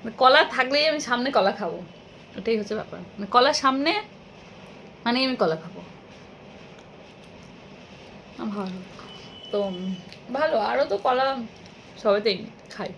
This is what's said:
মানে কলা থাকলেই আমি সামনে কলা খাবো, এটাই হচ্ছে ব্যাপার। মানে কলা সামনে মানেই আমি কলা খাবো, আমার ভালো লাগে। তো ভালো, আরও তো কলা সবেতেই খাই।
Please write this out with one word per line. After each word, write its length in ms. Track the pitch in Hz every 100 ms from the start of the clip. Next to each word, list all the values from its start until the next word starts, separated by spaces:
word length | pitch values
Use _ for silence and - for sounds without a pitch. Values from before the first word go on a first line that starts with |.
মানে 140 | 220 220
কলা 180 | 262 285 330
থাকলেই 300 | 254 254 285 311
আমি 100 | 302 233
সামনে 200 | 240 254 262
কলা 160 | 190 -
খাবো, 200 | 190 170 180 - - - - -
এটাই 180 | 196 226
হচ্ছে 140 | 208 214
ব্যাপার। 200 | - 175 180 -
মানে 120 | 202
কলা 160 | 247 262 294
সামনে 300 | 269 262 294 415 427 - - - - - - - - -
মানেই 180 | 226 240 262
আমি 80 | 254
কলা 140 | 185 160
খাবো, 180 | - - - - - - - - - - - - - - - - - - - - - - - - - - - -
আমার 140 | 220 202
ভালো 120 | 190 185
লাগে। 140 | 185 - - - - - -
তো 60 | 208 196 180 185 185 - - - 254
ভালো, 200 | 311 262 202
আরও 140 | 247 294
তো 40 | 403 285
কলা 200 | 254 269 262 226 - - - - -
সবেতেই 360 | 220 202 214 185 - - -
খাই। 160 | - 170